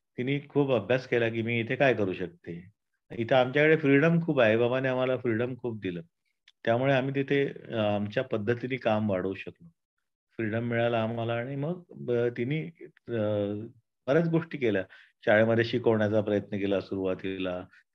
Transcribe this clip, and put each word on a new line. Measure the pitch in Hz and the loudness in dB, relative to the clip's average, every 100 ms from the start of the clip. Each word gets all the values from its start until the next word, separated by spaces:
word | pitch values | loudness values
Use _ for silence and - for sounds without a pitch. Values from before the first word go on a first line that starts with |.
| _ - | _ -6
तिने | 123 143 143 | -4 -4 -2
खूप | 143 139 | 0 2
अभ्यास | 120 98 127 - | 2 2 0 0
केला, | 120 113 | 0 0
की | 117 | 0
मी | 113 117 | -2 -2
इथे | 113 | -2
काय | 131 139 | 2 2
करू | 107 98 | 4 0
शकते. | 90 87 - - 85 95 _ _ _ - 117 | -2 -8 -10 -14 -14 -14 _ _ _ -12 -6
इथं | 113 | 2
आमच्याकडे | 131 127 139 156 151 | 2 4 2 4 4
फ्रीडम | 143 139 165 170 | 4 4 6 2
खूप | 165 139 | 2 4
आहे, | 110 | 4
आईबाबांनी | 113 120 127 135 | 4 2 0 0
आम्हाला | 127 127 127 | 0 0 -2
फ्रीडम | 120 110 127 131 | 0 -2 -2 -6
खूप | 123 110 | -8 -6
दिलं. | 95 87 82 _ _ _ _ _ | -6 -8 -12 _ _ _ _ _
त्यामुळे | - 117 135 | 0 2 2
आम्ही | 131 135 | 2 0
तिथे, | 139 135 139 139 - - | -2 0 0 0 -6 -6
अ, | 117 | -2
आमच्या | 104 104 104 131 | 0 0 -2 -4
पद्धतीने | 127 110 104 120 131 127 | -2 -2 0 -2 -2 -2
काम | 117 107 107 | 0 0 0
वाढवू | 92 92 | 0 -2
शकलो. | 95 - - 85 _ _ _ _ _ _ - | -6 -10 -18 -20 _ _ _ _ _ _ -6
फ्रीडम | 110 113 | -2 -2
मिळाला | 120 117 120 117 | -2 0 2 0
आम्हाला | 113 117 113 | -2 -2 -4
आणि | 117 123 | -4 -6
मग | 139 147 180 - | -6 -6 -6 -12
ब-, | - 131 120 120 120 | -10 -2 0 0 -2
तिने, | 120 156 165 - - _ - | -4 -4 -6 -12 -20 _ -6
अ, | 117 107 104 101 104 110 - _ _ - | -2 0 0 -2 -4 -10 -16 _ _ 0
बऱ्याच | 156 165 | 0 2
गोष्टी | 165 165 147 | -2 -2 -4
केल्या. | 120 98 92 - - _ | -2 -2 -4 -12 -20 _
शाळेमध्ये | - 107 113 113 | 2 4 6 4
शिकवण्याचा | 117 123 120 110 104 107 | 2 0 2 2 2 2
प्रयत्न | 104 104 98 101 | 2 0 -2 -4
केला | 98 95 | 0 0
सुरुवातीला, | 92 98 95 92 95 95 92 90 92 _ _ | -2 -4 -2 -4 -6 -6 -6 -6 -10 _ _